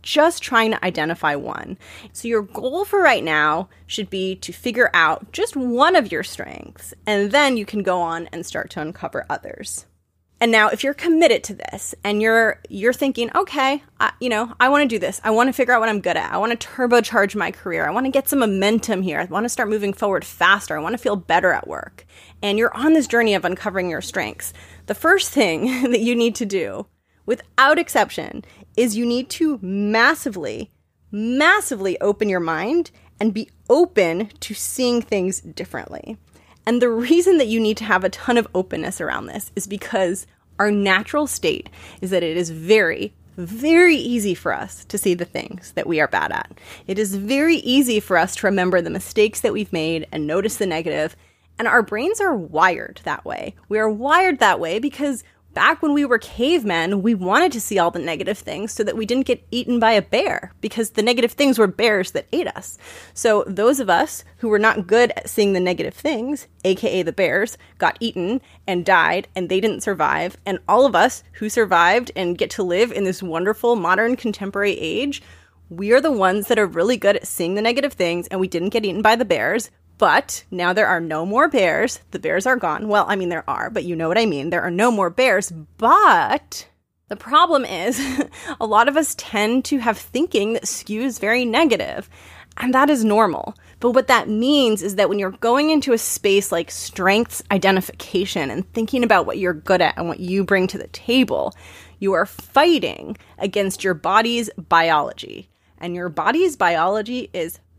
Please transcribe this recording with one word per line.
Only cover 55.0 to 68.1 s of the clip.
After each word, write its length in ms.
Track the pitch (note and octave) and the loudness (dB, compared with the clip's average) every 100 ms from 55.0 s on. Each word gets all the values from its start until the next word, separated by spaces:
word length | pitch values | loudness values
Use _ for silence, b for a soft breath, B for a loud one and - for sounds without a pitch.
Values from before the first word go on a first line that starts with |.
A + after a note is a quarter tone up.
| C#4+ B3 b b _ | -4 -4 b b _
back 280 | - A3+ E4 | 0 2 2
when 120 | D#4+ | 0
we 100 | D4 | 0
were 140 | C#4 A3+ | 2 0
cavemen, 840 | - - C4 E4+ G#3+ E3 E3 G3+ | -2 -4 0 0 0 -2 0 0
we 120 | G#3 | 0
wanted 360 | G#3 F#3 A#3+ F4+ | 0 2 2 2
to 100 | A#3+ | 0
see 200 | - G3 | -4 0
all 100 | E3+ | 0
the 80 | F3 | 0
negative 400 | D#3 D#3 - G#3 | -6 -6 -6 -6
things 320 | - - G#3+ | -8 -8 -6
so 140 | - | -4
that 120 | G#3+ - | -4 -4
we 80 | |
didn't 220 | G#3+ B3 C4 | -2 -2 0
get 180 | B3 _ | -4 _
eaten 300 | A#3 A#3+ A#3+ | -6 -2 2
by 100 | A3+ | 4
a 120 | G#3+ | 4
bear, 500 | F3+ A3+ D4 - - - | 2 0 0 -4 -8 -10
because 300 | G#3+ - A3 | -8 -4 -4
the 120 | - | 0
negative 300 | G#3+ B3 A#3 | 0 2 0
things 260 | - C#4+ A#3 | 2 2 4
were 80 | G#3 | 2
bears 460 | - A#3 G3+ F#3 | 2 2 2 0
that 160 | - - | -6 -4
ate 140 | D4 - | -4 -4
us. 300 | - - - B B B | -8 -14 -18 B B B
So 300 | - A3+ G#3 | -2 2 2
those 360 | - F#3+ A3+ C#4 | 2 2 2 2
of 100 | G3+ | 2
us 340 | F3 D#4 - - _ | 2 0 -6 -18 _
who 140 | A3+ | 0
were 80 | G#3 | 4
not 260 | A3 A3 F3 | 4 2 2
good 240 | A3+ A#3+ - | 4 4 0
at 120 | - | -4
seeing 260 | - G3+ | 0 2
the 40 | F#3 | 2
negative 360 | F3+ F3 D#3+ | 0 -2 -4
things, 520 | - D4+ A#3+ B3 D4 - _ | -6 -4 -4 -4 -6 -10 _
A 120 | F#3+ F#3 | -2 0
K 240 | - F#3 | 0 -2
A 20 | |
the 100 | E3 | -2
bears, 460 | F3+ F3 D#3+ G#3+ - b - | 0 0 0 -2 -6 b -2
got 180 | E3+ - | -2 -2
eaten 420 | A3+ | -6